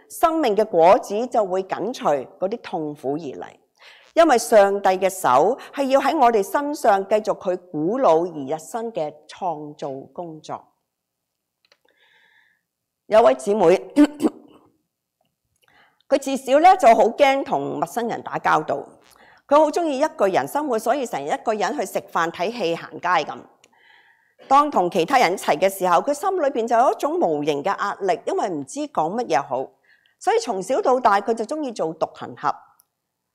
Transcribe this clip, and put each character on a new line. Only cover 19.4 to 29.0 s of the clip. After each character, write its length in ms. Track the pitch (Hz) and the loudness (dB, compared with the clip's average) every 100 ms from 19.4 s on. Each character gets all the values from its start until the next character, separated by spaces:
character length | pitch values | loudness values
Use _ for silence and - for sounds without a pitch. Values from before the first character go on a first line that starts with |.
| - | 2
佢 100 | 285 | 4
好 120 | 311 | 4
鍾 160 | 349 330 | 0 -2
意 140 | 262 | -2
一 80 | 311 | -2
個 180 | - 202 | 0 0
人 180 | 160 135 | 0 -2
生 220 | 277 302 | -4 -2
活， 100 | 226 | -2
所 160 | 226 | -2
以 120 | 285 240 | -2 -4
成 180 | 151 139 | -6 -6
日 40 | |
一 80 | 269 | -6
個 100 | 254 | -4
人 200 | 214 180 302 | -2 -2 -4
去 80 | 196 | -6
食 140 | 185 | -8
飯、 300 | - 185 165 | -6 -4 -4
睇 200 | - 185 | -4 -6
戲、 240 | 240 165 165 | -4 -4 -4
行 160 | 139 | -8
街 160 | - 175 | -8 -2
咁。 300 | 175 - 123 - _ _ _ _ _ _ _ _ _ - | 0 -2 -10 -18 _ _ _ _ _ _ _ _ _ 2
當 220 | 185 196 | 4 4
同 220 | 208 180 | 2 0
其 140 | 185 165 | 0 2
他 120 | 269 | 2
人 140 | 165 | 2
一 20 | 190 | 0
齊 200 | - - | -2 2
嘅 120 | 190 | 0
時 180 | 190 180 | 0 2
候， 140 | 175 | 2
佢 120 | 196 | 2
心 160 | 285 392 381 | -2 -2 0
裏 40 | 277 | 0
邊 200 | 277 226 | -2 0
就 100 | 233 | 2
有 140 | 269 | 2
一 40 | 453 | 2
種 220 | 285 339 | -2 0
無 240 | 185 147 | 0 0
形 200 | 147 143 | -2 -2
嘅 40 | 143 | -2
壓 280 | - 202 - | -4 -6 -4
力， 180 | 185 160 - | -2 -2 -4
因 100 | 370 | -4
為 140 | 233 | -4
唔 160 | 156 143 | -6 -10
知 160 | 269 | -10
講 340 | 294 - | -8 -4